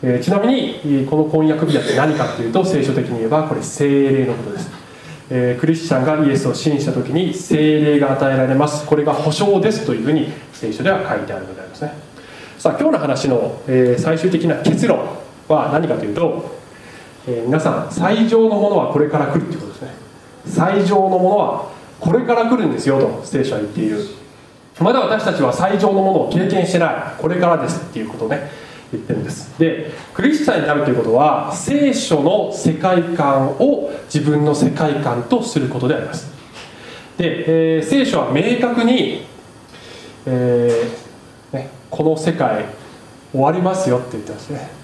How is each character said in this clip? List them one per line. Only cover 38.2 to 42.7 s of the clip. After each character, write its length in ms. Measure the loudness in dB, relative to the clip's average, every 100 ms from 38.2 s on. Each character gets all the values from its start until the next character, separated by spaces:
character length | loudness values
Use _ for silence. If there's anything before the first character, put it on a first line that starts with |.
| 0
明 280 | 0 2 2
確 240 | 0 2
に、 420 | 2 2 0 -4 -12 -20 -20 -20 -20 -20 -20 -20 -20 -14 -4
え 600 | 0 2 2 2 2 -2 -6 -16 -20 -20 -20 -12
ー、 40 | -10
ね、 120 | -10 -16 -14
「こ 140 | 0
の 140 | 0 2
世 160 | 0
界 320 | 0 0 0 -4